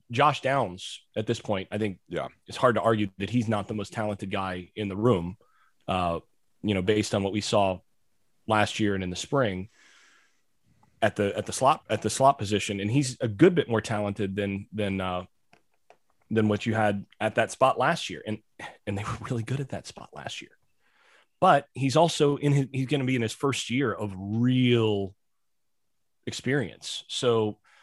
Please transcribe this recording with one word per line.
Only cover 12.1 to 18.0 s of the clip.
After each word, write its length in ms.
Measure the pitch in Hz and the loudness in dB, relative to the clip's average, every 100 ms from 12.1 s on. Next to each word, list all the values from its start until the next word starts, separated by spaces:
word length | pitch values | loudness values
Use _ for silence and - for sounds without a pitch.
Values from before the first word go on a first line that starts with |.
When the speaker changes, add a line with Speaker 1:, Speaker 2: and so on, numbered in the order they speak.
| - 135 135 | 4 4 4
Speaker 1:
position. 420 | 101 104 - 101 | 0 -2 -2 -4
And 120 | 101 | 0
he's 260 | 131 131 123 | 0 0 -2
a 60 | 120 | -4
good 280 | 101 175 175 | 6 6 6
bit 140 | - | 2
more 120 | 113 | 0
talented 540 | - 107 104 101 101 98 | 0 -2 -2 -2 -4 -2
than, 320 | 101 98 - | -2 -4 -6
than, 260 | 104 101 95 | -4 -2 -2
uh, 240 | 92 90 92 _ _ _ _ _ _ - _ _ _ | -2 -4 -8 _ _ _ _ _ _ -20 _ _ _
than 200 | 110 107 | 0 2
what 160 | 104 117 | 0 0
you 80 | |
had 320 | 110 107 101 - _ | 2 2 0 -6 _
at 140 | 110 117 | -2 0
that 160 | 110 | -2
spot 280 | - 131 117 | 2 2 4
last 300 | 131 170 | 2 0